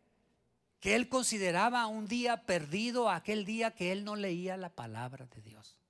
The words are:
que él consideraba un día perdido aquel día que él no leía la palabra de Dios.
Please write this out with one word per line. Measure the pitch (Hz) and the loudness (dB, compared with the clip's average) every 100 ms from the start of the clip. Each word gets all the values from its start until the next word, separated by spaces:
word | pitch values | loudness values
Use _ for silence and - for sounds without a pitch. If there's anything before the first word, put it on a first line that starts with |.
| _ _ _ _ _ _ _ _ | _ _ _ _ _ _ _ _
que | 190 226 | 2 2
él | 240 | 4
consideraba | 262 - 214 185 175 226 240 220 | 2 2 2 2 4 4 4 0
un | 220 208 | -2 -2
día | 240 240 233 | 0 2 0
perdido | - 175 147 196 240 247 220 | 0 0 0 -2 0 2 2
aquel | 170 - 214 | 2 0 -2
día | 196 220 226 | -2 -2 -2
que | - 180 | 0 -2
él | 196 | -2
no | 208 208 | -4 -4
leía | 196 170 185 190 | -2 -2 -4 -6
la | 175 | -8
palabra | - 117 110 127 131 127 | -10 -10 -8 -8 -10 -16
de | 117 | -18
Dios. | 107 107 104 - _ | -20 -20 -20 -20 _